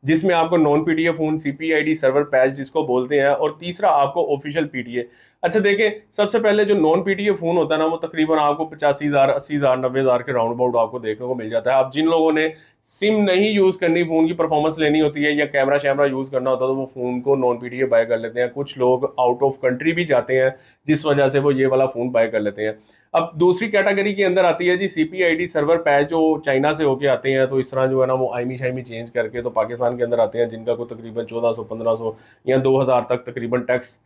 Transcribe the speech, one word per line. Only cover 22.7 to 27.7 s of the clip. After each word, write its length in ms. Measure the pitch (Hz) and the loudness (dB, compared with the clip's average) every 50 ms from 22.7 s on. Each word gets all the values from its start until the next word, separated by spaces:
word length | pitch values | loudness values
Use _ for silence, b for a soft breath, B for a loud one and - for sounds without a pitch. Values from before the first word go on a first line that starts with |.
| 107 b b b b b b b b | -4 b b b b b b b b
अब 180 | 170 165 170 170 | -2 -2 -2 -2
दूसरी 320 | 151 175 180 180 180 226 226 | 2 2 2 2 2 -2 -2
कैटेगरी 460 | 202 202 190 202 196 196 202 208 202 | 0 0 2 2 0 0 0 -2 0
के 100 | 196 196 | 0 0
अंदर 200 | 185 180 190 180 | 2 2 2 2
आती 220 | 175 160 170 175 | 2 2 0 0
है 100 | 180 180 | 0 0
जी 120 | 185 196 185 | 0 -2 -4
सीपीआईडी 580 | - 165 156 160 170 185 180 170 160 160 175 | -2 -2 -2 -2 0 0 0 0 2 0 -2
सर्वर 300 | 170 - 160 147 147 165 | -4 -2 -2 2 2 2
पैच, 320 | 165 165 151 143 143 147 147 | 2 2 2 2 2 2 2
जो 340 | 165 165 160 160 156 147 151 | 0 0 2 2 2 0 0
चाइना 260 | 143 135 131 139 147 156 | 0 0 2 2 0 0
से 120 | 151 160 | 0 0
होके 220 | 143 135 127 143 | 0 0 0 0
आते 240 | 139 131 123 - 135 | 0 0 0 0 0
हैं। 180 | 135 135 135 127 | 2 2 2 2
तो 120 | 135 135 | 0 -2
इस 120 | 127 - | -2 -2